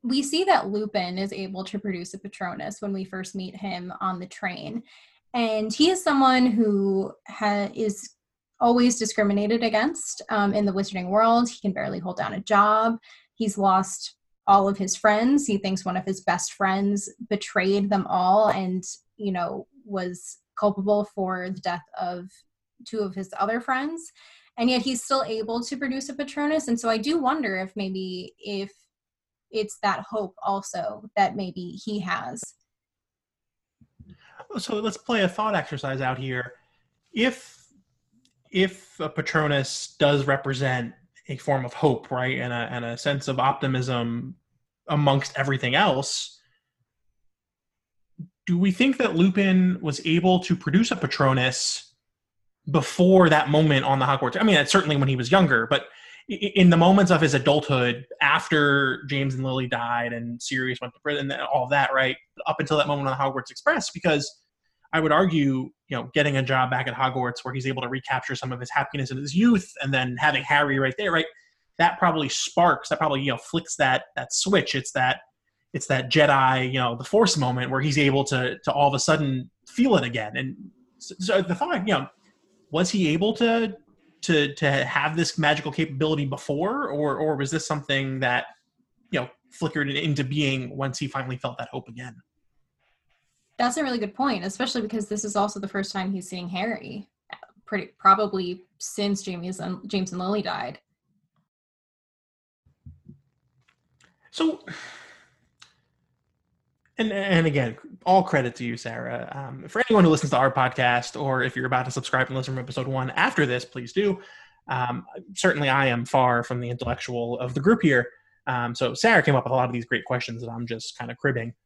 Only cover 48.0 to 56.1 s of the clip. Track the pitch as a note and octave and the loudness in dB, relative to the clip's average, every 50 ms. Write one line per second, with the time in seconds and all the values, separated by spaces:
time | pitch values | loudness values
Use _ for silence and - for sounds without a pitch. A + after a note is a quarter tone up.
48 | _ _ _ _ E3 - _ _ _ - F3+ F3 F#3+ G3 F#3 - B3 C#4 C4 - | _ _ _ _ -18 -18 _ _ _ -2 0 2 2 2 2 2 2 2 2 2
49 | B3+ A3 - D#3+ F3 G3 F3+ G3+ G3 F#3+ F#3 F#3 F#3 F3+ F3+ - - D3+ C#3+ - | 0 0 4 4 4 4 4 4 2 4 4 4 4 4 2 0 -4 -6 -6 -4
50 | - E3 D#3+ E3+ E3 F#3 F#3 F3+ F3+ - F3 F3 - D3 C#3 G3 A#3 - A#3+ - | 0 0 2 4 4 4 4 4 4 0 -2 -2 0 2 4 4 4 4 0 -2
51 | - C3+ - - D3 C3+ C3 C3 B2 B2+ B2+ - - - - - - _ _ _ | -2 -4 0 2 4 4 4 4 2 0 0 -2 -4 -4 -6 -6 -12 _ _ _
52 | _ _ _ _ _ _ _ _ _ _ _ _ _ - C#3 E3 - - - - | _ _ _ _ _ _ _ _ _ _ _ _ _ 0 0 0 0 0 0 4
53 | F3+ F3+ F#3+ F#3 F3+ E3 D3+ D3+ C3+ C#3 D3 D3+ D#3+ D#3 C#3+ C3+ C3+ C3+ C3+ C3+ | 6 8 8 8 8 8 8 4 4 4 4 4 6 6 4 2 2 2 2 2
54 | B2+ C3+ C#3 C3+ - B2 - F3+ A3 A3 F#3+ D3+ C#3+ - - G3 - D3+ D3+ C#3 | 2 2 2 2 0 -2 0 2 4 6 6 4 4 4 4 2 4 4 2 2
55 | C#3 C3+ C3+ B2 A#2+ A#2+ E3+ G3 F#3 D3 C3+ A2+ A2+ A#2 D3 C#3 - - - - | 2 2 2 0 0 4 6 6 6 6 4 2 2 2 0 -2 -2 -6 -20 -20
56 | - - | -20 -20